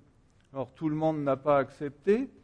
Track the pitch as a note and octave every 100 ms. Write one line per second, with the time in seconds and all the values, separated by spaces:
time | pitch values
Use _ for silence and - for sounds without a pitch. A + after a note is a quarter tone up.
0 | _ _ _ _ _ C3+ B2 - D#3+ D3+
1 | D#3+ D#3 C#3+ C3+ D3+ C#3+ B2+ - D3 C#3
2 | - G#3+ C4+ -